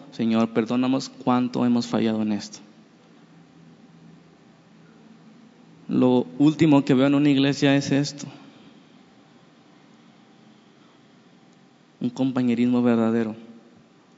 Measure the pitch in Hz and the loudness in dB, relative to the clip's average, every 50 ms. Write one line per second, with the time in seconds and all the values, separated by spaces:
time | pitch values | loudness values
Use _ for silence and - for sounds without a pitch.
0 | - - - - 117 113 113 113 117 113 - 117 110 107 123 123 127 127 131 135 | -20 -14 -8 -4 -2 0 0 0 0 0 0 -2 -2 -2 -2 -2 0 0 -2 -2
1 | 131 - - - - 127 123 123 127 123 - 131 123 123 120 120 120 - - 110 | -4 -8 -14 -6 -2 0 0 0 0 -2 -2 -2 0 0 0 0 -2 -2 -2 -2
2 | 110 113 110 107 110 107 104 101 - - - - - - - - - - _ _ | -2 -2 -2 -2 -2 -4 -4 -6 -8 -12 -18 -20 -20 -20 -20 -20 -20 -20 _ _
3 | _ - - - - - - - - - - - - - - - - - 80 - | _ -20 -20 -20 -20 -20 -20 -20 -20 -20 -20 -20 -20 -20 -20 -20 -20 -20 -20 -20
4 | 80 - - - - - - - - - - - _ - - - - - - - | -20 -20 -20 -20 -20 -20 -20 -20 -20 -20 -20 -20 _ -20 -20 -20 -20 -20 -20 -20
5 | - - - - - - - - - - _ - - - - - - - 123 127 | -20 -20 -20 -20 -20 -20 -20 -20 -20 -20 _ -20 -20 -20 -20 -18 -8 -4 0 2
6 | 127 127 127 123 120 - - - 143 151 151 151 165 156 143 139 139 - 139 123 | 2 4 2 2 0 -2 0 2 2 2 4 4 4 4 4 4 4 2 2 2
7 | 135 143 143 139 147 147 139 135 135 143 139 139 147 139 139 139 143 - 139 135 | 4 2 2 2 2 2 2 2 2 0 0 2 2 2 2 2 0 0 0 -2
8 | 147 147 - - - - - - - - - - - - - - - - - - | -2 -4 -6 -12 -14 -16 -16 -18 -20 -20 -20 -20 -20 -20 -20 -20 -20 -20 -20 -20
9 | - - _ - - _ - - - - _ - _ _ - - - - - - | -20 -20 _ -20 -20 _ -20 -20 -20 -20 _ -20 _ _ -20 -20 -20 -20 -20 -20
10 | - - - _ _ - - _ - - - _ _ _ _ _ - _ _ _ | -20 -20 -20 _ _ -20 -20 _ -20 -20 -20 _ _ _ _ _ -20 _ _ _
11 | _ _ _ _ _ _ _ _ _ _ _ _ _ _ _ _ _ _ _ - | _ _ _ _ _ _ _ _ _ _ _ _ _ _ _ _ _ _ _ -8
12 | - 120 123 - 131 135 123 127 127 120 117 113 120 123 123 123 120 123 117 117 | -6 -6 -4 -4 -4 -2 -2 -2 -2 0 0 0 0 0 0 0 0 2 2 0
13 | 113 110 113 117 113 107 107 - - - - - - - - - - _ _ _ | 0 0 0 -2 -2 -4 -8 -12 -16 -20 -20 -20 -20 -20 -20 -20 -20 _ _ _
14 | _ _ _ | _ _ _